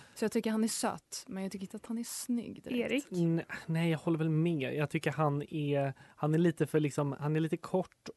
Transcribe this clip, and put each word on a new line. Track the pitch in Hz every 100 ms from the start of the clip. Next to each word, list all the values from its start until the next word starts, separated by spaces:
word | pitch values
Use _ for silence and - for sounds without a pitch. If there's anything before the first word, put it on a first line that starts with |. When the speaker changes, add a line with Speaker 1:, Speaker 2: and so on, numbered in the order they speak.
| -
Speaker 1:
Så | -
jag | 220
tycker | 233 220
han | 220
är | 220
söt, | - 220 185 - - -
men | 190
jag | 190
tycker | 196
inte | 190 208
att | -
han | 226
är |
snygg | 240 - - 240 - -
direkt. | - 247 220
Speaker 2:
Erik? | 254 -
Speaker 3:
N-, | 180 170 165 - - -
nej, | 160 170
jag | 156
håller | 170 160
väl | 160
med. | 156 170 156 127
Jag | 139 147
tycker | 165 151
han | 143 151 143
är, | - 160 143 143 139 - - -
han | 151
är | 160
lite | 175 160 147
för | 156
liksom, | 151 151 143 131
han | 147 156
är |
lite | 160 170
kort | - 185 - _ -